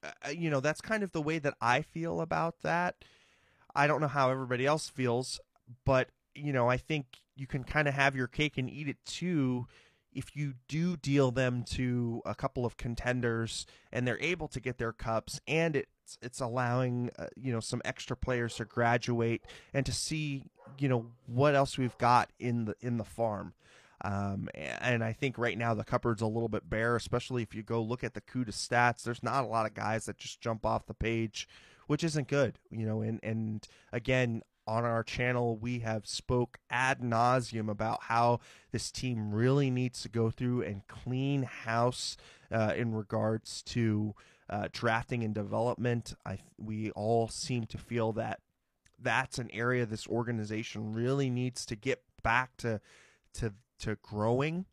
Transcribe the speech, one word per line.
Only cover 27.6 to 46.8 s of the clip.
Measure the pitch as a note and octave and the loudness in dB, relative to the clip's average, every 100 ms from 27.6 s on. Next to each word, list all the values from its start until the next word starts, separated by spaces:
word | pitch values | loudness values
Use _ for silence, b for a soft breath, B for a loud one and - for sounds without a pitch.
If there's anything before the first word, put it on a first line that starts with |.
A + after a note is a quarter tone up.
go | G#2+ A#2 | -2 -2
look | A2 A#2+ | 0 -2
at | A#2 | -4
the | G#2+ | -8
cuda | - B2+ A2+ | -6 -4 -4
stats. | G2+ - A#2+ A#2+ A#2+ | -4 0 4 4 2
There's | - A#2 | -4 -4
not | A#2+ C3 | -2 -2
a | A#2+ | 0
lot | A2+ A2 | 0 0
of | |
guys | A2 G#2+ A2 | -2 -2 -2
that | G#2+ G2+ | -4 -10
just | - - | -12 -8
jump | A#2+ A2 | -4 -2
off | A2 A2+ - | 0 -2 -2
the | |
page, | G#2+ A2+ A2+ A2+ - - B B B B | -4 0 0 0 -4 -14 B B B B
which | D3 | 0
isn't | E3+ D3+ C3 | 2 0 0
good, | C#3+ B2+ - _ | 2 2 0 _
you | A2 A2 | -4 -2
know, | A2 | 0
and, | A2 A2+ | -2 -2
and | - A2 A2 G#2+ - B B | -4 -2 -2 -6 -10 B B
again, | A#2+ A2 B2+ B2 A2+ - _ - | -6 2 2 4 0 -6 _ -2
on | A2 | 0
our | A#2+ A#2 | 2 0
channel, | A2+ - B2 B2 A#2+ A2 | -2 -2 0 2 0 -2
we | A#2+ B2 | -4 -4
have | A2+ A2 - | -2 -4 -4
spoke | - - B2+ A#2+ - _ | -10 0 2 2 -2 _
ad | A#2+ C3 C3+ | 0 2 2
nauseum | B2 A2+ A#2+ B2+ A#2+ A2+ G#2+ | 2 4 4 4 0 -4 -4
about | G#2 A2 A2+ | -2 -2 -2
how | - A#2 A#2+ A#2+ B B B | 0 4 4 4 B B B
this | A2+ - | -6 -6
team | - B2+ A#2 G#2+ | -6 -4 -2 -2
really | G#2 B2 C#3 C#3 | 2 4 4 4
needs | B2+ B2+ - | 2 -2 -4
to | A2+ | -6
go | A2 A2+ | 0 0
through | - B2 B2 | 0 0 0
and | E2 G2+ - | -2 -6 -10
clean | - - B2+ C#3 C#3+ | -12 -6 -2 0 0
house, | B2+ - - A2+ A#2+ B2+ - - B B B | -2 -6 -2 2 2 0 -8 -10 B B B
uh, | A2 G#2+ | 0 2
in | E2+ A#2 | 2 0
regards | A2 G2+ A2 A2 A2 - - | -2 -2 0 0 0 -4 -14
to, | - B2 A2+ G#2 G#2+ G#2 B B B | -6 0 2 2 0 -4 B B B
uh, | G2+ G2+ | -6 -4
drafting | - A#2 A2+ A#2+ A#2+ | -2 0 0 0 -4
and | A2+ | -2
development. | G#2+ G2+ G#2+ A#2 A#2+ A#2 A#2+ - - | -2 -2 0 0 0 0 0 -4 -12
I | - G2 | -10 -10
th-, | - - | -12 -14
we | G#2+ G#2+ | -8 -6